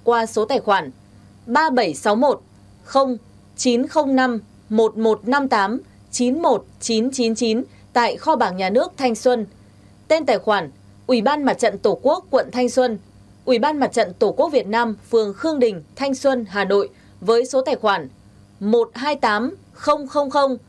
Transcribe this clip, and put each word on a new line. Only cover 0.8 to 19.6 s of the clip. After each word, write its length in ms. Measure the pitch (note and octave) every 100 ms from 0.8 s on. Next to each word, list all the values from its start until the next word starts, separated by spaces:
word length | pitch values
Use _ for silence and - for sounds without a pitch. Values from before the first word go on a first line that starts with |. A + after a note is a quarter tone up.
| C#3+ - - - - - -
ba 240 | C4 D#4+
bảy 240 | B3+ G3
sáu 220 | D3 G#3+ G#3+
một 260 | C#4+ A3 - - - -
không 340 | - C4+ C4+ A#3+ - - - -
chín 280 | B3+ A#3 C#4+
không 280 | D#4+ C#4 C4
năm 240 | C4 A#3 - - -
một 280 | G#3+ A3 G#3+
một 300 | A3 G#3+ G3
năm 200 | C#4 C4+
tám 320 | A3 G3 A#3+ - - -
chín 300 | - B3 D4
một 240 | E4+ A3+ - -
chín 320 | - A3 B3
chín 240 | C4 A3+ A3+
chín 280 | A#3 A3 - - -
tại 240 | B3 A#3 -
Kho 180 | - D4
bạc 160 | G#3+
Nhà 180 | F#3 F#3+
nước 240 | A3 F4+ -
Thanh 180 | B3+ A3
Xuân. 300 | B3+ B3 G3+ - - - - - -
Tên 180 | D#4+ C#4
tài 120 | A#3
khoản: 340 | - G3+ D#3 - - - -
Ủy 140 | B3
ban 220 | A3 D4
Mặt 100 | C4+
trận 240 | G3 A3+ F#3+
Tổ 220 | - -
quốc 240 | C4+ F4 -
quận 220 | B3+ -
Thanh 180 | B3 B3
Xuân, 280 | B3+ B3+ G#3+ - - - - -
Ủy 140 | A#3+
ban 200 | C#4 D4+
Mặt 140 | A#3
trận 200 | B3+ A3 C4+
Tổ 120 | G#3
quốc 180 | - E4
Việt 180 | C#4+ G3
Nam 280 | A3 A#3 G#3 -
phường 240 | A3+ G#3
Khương 260 | F#3+ D#4+ D4
Đình, 240 | A#3+ F3+ D3+ -
Thanh 200 | C#4 C4
Xuân, 300 | C#4 C4 G#3
Hà 160 | G3+ F#3+
Nội 240 | G3+ G3 - - -
với 240 | F3+ A#3 C4
số 160 | C4
tài 140 | C4 B3+
khoản 320 | G#3+ F#3+ C3+ - - - - -
một 300 | G3 A#3 A3+
hai 220 | A#3+ C#4 D4
tám 400 | A#3 G#3 B3+ F#4+